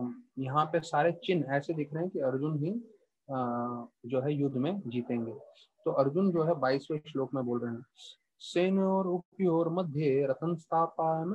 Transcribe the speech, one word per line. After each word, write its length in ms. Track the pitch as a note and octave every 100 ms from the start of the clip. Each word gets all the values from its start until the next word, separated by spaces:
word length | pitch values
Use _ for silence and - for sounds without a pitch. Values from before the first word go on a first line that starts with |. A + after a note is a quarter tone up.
| B2 A#2+ - -
यहाँ 280 | C3 D3 D#3
पे 140 | E3
सारे 320 | - D3 E3
चिन्ह 340 | E3+ - F3 C3
ऐसे 260 | C#3 C#3+
दिख 200 | D#3+ D3
रहे 80 | D#3
हैं 100 | F#3
कि 60 | F#3+
अर्जुन 400 | C3+ C3 D3+ D3+
ही, 120 | D#3+ A#3 - - _ _ -
अ, 80 | C3 B2 A#2+ A#2+ A#2+ A#2 _ A#2+
जो 140 | B2+
है 140 | C#3
युद्ध 220 | C#3+ C#3 C3
में 260 | D3 G3+ A#2+
जीतेंगे। 480 | A#2+ A#2+ A#2+ A2+ G#2 - - _ _
तो 80 | E3
अर्जुन 400 | C#3 C#3 E3 G3
जो 100 | E3
है 120 | D#3+
बाईसवें 460 | D#3 C3 C#3 C#3+ D#3 -
श्लोक 280 | C#3 B2+
में 100 | C3+
बोल 160 | A#2+ A#2+
रहे 140 | A#2+
हैं, 100 | A#2 - _ - - _ _
"सेनोरुभयोर्मध्ये 1900 | - E3+ F#3 F#3+ F#3+ F#3+ F#3 F3 - - F#3 E3 E3 F3 F3 C#3 D3+ C3+ C3+
रथं 300 | C3 E3 E3+
स्थापयामि 760 | - E3 E3 - D#3+ D#3+ E3+